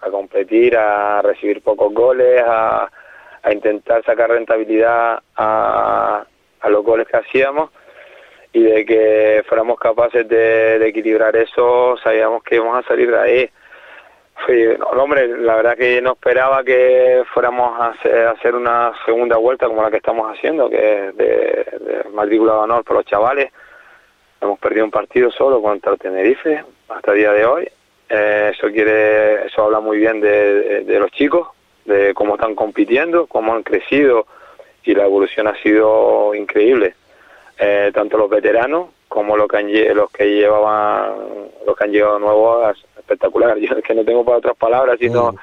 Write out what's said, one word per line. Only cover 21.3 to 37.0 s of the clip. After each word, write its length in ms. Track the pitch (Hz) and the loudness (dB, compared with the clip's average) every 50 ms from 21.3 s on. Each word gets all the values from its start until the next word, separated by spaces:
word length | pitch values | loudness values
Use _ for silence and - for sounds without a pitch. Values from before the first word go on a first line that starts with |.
| 113 110 107 - - - - - - - 104 104 104 - - - 101 | 2 0 0 0 -2 -4 -4 -8 -10 -12 -8 -8 -6 -6 -8 -8 -6
matrícula 400 | 104 104 104 110 110 110 110 110 | -4 -2 0 0 2 2 2 2
de 40 | 107 | 0
honor 240 | 107 110 117 120 - | 0 0 -2 -2 -2
por 120 | - 110 | -2 -2
los 80 | 107 98 | -2 -2
chavales. 480 | - 101 101 110 123 139 143 135 - - - - - - - - - - _ _ _ _ _ _ _ _ _ | 0 -2 0 0 0 0 -2 -4 -4 -6 -16 -20 -20 -20 -20 -20 -20 -20 _ _ _ _ _ _ _ _ _
Hemos 160 | - 101 101 - | -6 -6 -6 -4
perdido 240 | - - 101 107 110 | -4 -2 -2 0 -2
un 80 | 107 98 | -2 -2
partido 400 | 107 101 - - 123 123 117 - | -6 -6 -2 0 0 0 0 0
solo 280 | - 135 135 135 113 | 0 0 2 2 2
contra 300 | 104 107 104 92 - 104 101 | 0 -2 -4 -2 -2 -4 -4
el 60 | - | -4
Tenerife 640 | - 95 95 95 95 113 135 - - 160 151 151 156 - _ _ _ _ | -4 -6 -4 0 0 0 0 0 -2 -4 -4 -4 -6 -12 _ _ _ _
hasta 220 | 117 - - 107 | -16 -8 -4 0
el 80 | 101 104 | 0 2
día 140 | 107 104 104 | 2 2 2
de 120 | 104 110 | 2 2
hoy. 240 | 117 139 170 - - - _ _ _ _ _ _ - | 2 0 -2 -4 -8 -12 _ _ _ _ _ _ -6
Eh, 440 | 117 107 104 104 104 104 104 104 98 | -2 -2 0 0 0 0 0 -2 -2
eso 120 | - - 107 | -4 -6 -4
quiere, 800 | 104 107 107 107 107 110 107 107 107 107 107 107 107 101 98 | -2 0 0 2 2 2 2 2 2 2 2 2 0 0 -2
eso 180 | 101 - - 107 | -4 -2 0 0
habla 160 | 107 110 107 | 2 0 0
muy 180 | 110 110 107 107 | 0 -2 0 0
bien 220 | 110 113 110 107 | 0 0 0 0
de, 340 | 104 104 104 104 104 101 101 101 101 | 0 2 2 2 2 2 2 0 0
de, 220 | 101 101 101 95 | -2 -4 -4 -2
de 140 | 95 104 104 | -2 0 0
los 100 | 101 - | 0 -2
chicos, 380 | - - 139 143 156 175 170 - - _ _ _ _ _ _ | -2 -2 -2 0 0 -2 -2 -4 -12 _ _ _ _ _ _
de 300 | 113 101 98 101 98 92 | -2 0 2 2 0 0
cómo 220 | - 104 104 104 | 0 -2 -2 0
están 180 | 104 113 110 104 | -2 -2 -4 -2
compitiendo, 720 | - 113 107 - 107 104 107 117 135 160 170 165 170 160 | -4 -4 -4 -2 -2 0 0 0 0 0 0 0 0 -2
cómo 280 | - - 113 110 110 113 | 0 -4 -4 -2 -2 -2
han 100 | 110 - | -4 -4
crecido 640 | - 107 92 - - 131 139 147 135 120 113 - - - - - - - - - _ _ _ _ | -4 -4 -4 -4 -2 0 2 2 4 2 2 0 -4 -10 -20 -20 -20 -20 -20 -20 _ _ _ _
y 100 | - 101 | -2 0
la 100 | 98 101 | 2 2
evolución 440 | 98 98 98 98 - - - 107 107 | 2 2 2 0 0 -2 -4 -4 -4
ha 120 | 101 - | -4 -2
sido 720 | - 110 107 107 110 107 110 107 110 110 110 107 104 107 107 | 0 2 2 4 4 4 2 2 2 2 2 2 0 0 -2
increíble. 580 | 104 101 - - 107 107 120 135 120 104 90 - _ | -4 -6 -4 0 2 2 4 4 2 2 -2 -2 _